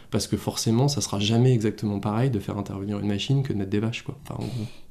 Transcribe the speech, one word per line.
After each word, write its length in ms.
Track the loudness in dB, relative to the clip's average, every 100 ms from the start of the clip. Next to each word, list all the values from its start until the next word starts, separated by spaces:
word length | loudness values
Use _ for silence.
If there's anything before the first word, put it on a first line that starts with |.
| -4
parce 160 | -2 0
que 100 | -2
forcément, 500 | -2 -2 2 4 2
ça 120 | 2
sera 160 | -2 0
jamais 340 | 2 6 6
exactement 480 | 6 2 0 -2 0
pareil 300 | 0 0 2
de 80 | 0
faire 180 | -2 -4
intervenir 420 | -4 -6 -4 -2
une 80 | -2
machine 340 | -2 2 2
que 100 | 2
de 60 | 0
mettre 120 | 0
des 100 | 0
vaches, 240 | 0 -2
quoi. 120 | -8 -12
Enfin, 140 | -10 -8
en 100 | -6
gros. 200 | -6 -8 -10 -12